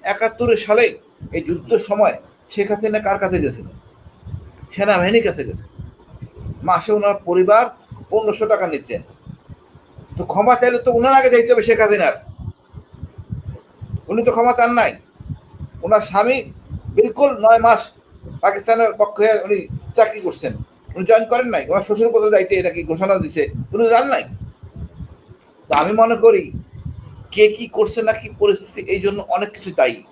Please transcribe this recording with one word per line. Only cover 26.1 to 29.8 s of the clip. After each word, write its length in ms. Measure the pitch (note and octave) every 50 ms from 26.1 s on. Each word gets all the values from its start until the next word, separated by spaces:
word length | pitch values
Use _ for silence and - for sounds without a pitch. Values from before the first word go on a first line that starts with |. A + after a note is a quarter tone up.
| A#3
করি 360 | A3+ A3 A3+ A3+ F#3+ - - - - - _ - - - - - - - - - - - -
কে 160 | - G3 G#3+ G#3+
কি 200 | G#3+ A3 A#3 A#3
করছে 340 | - F#3+ G#3+ G#3+ - A#3
না 120 | A3 A3 A3
কি 160 | - - - - -
পরিস্থিতি, 520 | G#3 G3+ G3 G3 - - - A3 F#3 -
এই 80 | F#3+ G3
জন্য 240 | F3+ G3+ G3+ G3+ G3+ -
অনেক 220 | - F3+ G3+ G#3
কিছু 200 | - - - F#3+ D#3
দায়ী। 280 | -